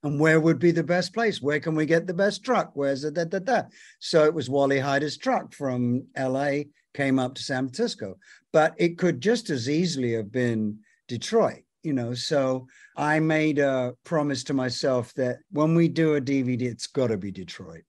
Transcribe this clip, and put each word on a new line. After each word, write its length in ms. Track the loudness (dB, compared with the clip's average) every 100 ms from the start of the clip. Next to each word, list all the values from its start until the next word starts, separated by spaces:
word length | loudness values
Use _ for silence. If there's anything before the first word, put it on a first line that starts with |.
and 160 | -4 2
where 220 | 6 6
would 180 | 6 4
be 140 | 4
the 100 | 2
best 320 | 2 0 0
place? 260 | -2 -2 0
Where 200 | -2 -2
can 160 | -2 -2
we 100 | 2
get 200 | 2 0
the 80 |
best 280 | 0 0 0
truck? 260 | -2 0 0
Where's 280 | -2 -2 -2
the 100 | -4
da, 120 | -4
da, 140 | -4 -4
da? 240 | -2 -2 -2 -14 -20 -16
So 240 | 0 4
it 100 | 4
was 160 | 2 -2
Wally 300 | 2 2 2
Hyder's 360 | 2 0 -2 -4
truck 360 | -2 -2 -2
from 540 | -8 -6 -2 0 -2 -4 -6
L 240 | -4 -2
A 260 | -2 -2 -6 _ _
came 240 | -4 0 2
up 160 | 0
to 80 | -6
San 240 | -6 -4 -4
Francisco, 500 | -4 -4 -4 -10 -12 _ -20 _
but 200 | 2 2 2
it 180 | 0 2
could 240 | 0 0
just 300 | 0 0 -2
as 180 | -4 -2
easily 460 | 0 0 -2 -2
have 180 | -2 -4
been 460 | -2 0 0 -2 -6 _ _ _
Detroit, 540 | -10 -2 0 0 -2 _ _
you 100 | -4
know? 220 | -4 -2
So 520 | -6 -2 0 0 -2 -6 -20 -18 -4
I 240 | 0 2
made 380 | 2 2 2 2
a 340 | 2 2 -2 -6
promise 380 | -4 -2 0 -4
to 100 | -2
myself 580 | -2 -2 -2 0 0 -2
that 260 | -4 -4 -4 _
when 240 | 0 2
we 140 | 4 2
do 260 | 2 2
a 60 | 2
D 180 | 0 0
V 160 | 0 -2
D, 80 |
it's 220 | -4 -6 -8
gotta 320 | -2 0 0
be 120 | -4
Detroit. 520 | -10 -14 -14 -16 -18